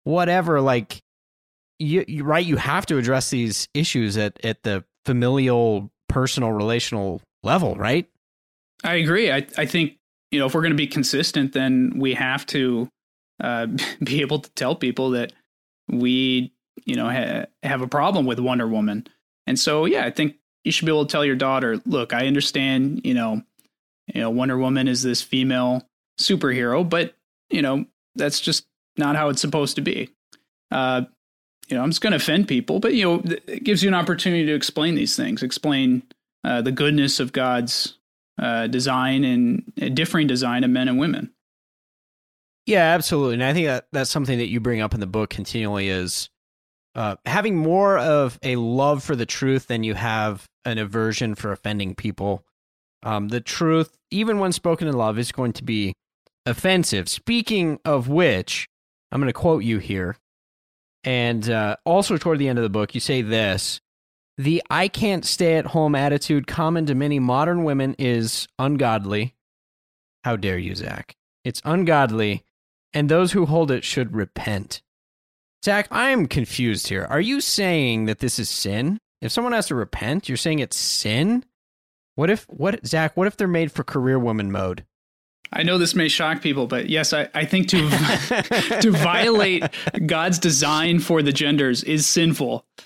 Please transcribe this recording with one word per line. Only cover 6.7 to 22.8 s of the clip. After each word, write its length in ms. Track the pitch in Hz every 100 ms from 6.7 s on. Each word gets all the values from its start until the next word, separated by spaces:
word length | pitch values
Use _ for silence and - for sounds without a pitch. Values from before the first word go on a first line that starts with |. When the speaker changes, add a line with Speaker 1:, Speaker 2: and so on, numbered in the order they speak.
| 117 - 110 98 87 _ _
Speaker 1:
level, 320 | 107 170 139
right? 340 | 95 101 156 - _ _ _ _ _ _ _
Speaker 2:
I 100 | 165
agree. 380 | 170 160 240 208
I, 120 | 135 143 -
I 80 | 151
think, 320 | 175 151 - _ _ -
you 80 | 147
know, 80 | 135
if 80 |
we're 80 | 160
gonna 140 | 165 151
be 100 | 139
consistent, 680 | 139 123 135 160 151 135
then 400 | 135 131 131 127 -
we 180 | 135
have 320 | 123 131 135 -
to, 420 | 147 127 117 127 _ _ _ _ -
uh, 240 | 123 120 113 131
<laughs> 200 | - -
be 160 | 135 143
able 180 | 139 147
to 120 | -
tell 260 | - 127 156
people 340 | 127 120 131
that 220 | 123 117 - _ _ _ _ -
we, 640 | 120 123 127 131 127 127 _ _ -
you 100 | -
know, 160 | 123 117
ha-, 360 | 127 117 - - _
have 180 | - 139
a 60 | 127
problem 380 | 147 165 196 127
with 120 | 120
Wonder 300 | 127 123 113
Woman. 400 | 110 107 107 - _ _ _ -
And 80 | 127
so, 280 | - 151
yeah, 200 | 165 403
I 60 | 120
think 240 | - 151 - _ _
you 80 | -
should 140 | - 160
be 40 |
able 160 | 151 143
to 60 |
tell 120 | 156
your 120 | 147 131
daughter, 440 | 135 135 127 110 247
"Look, 260 | 147 117
I 140 | 120 135
understand, 760 | 143 - - 135 131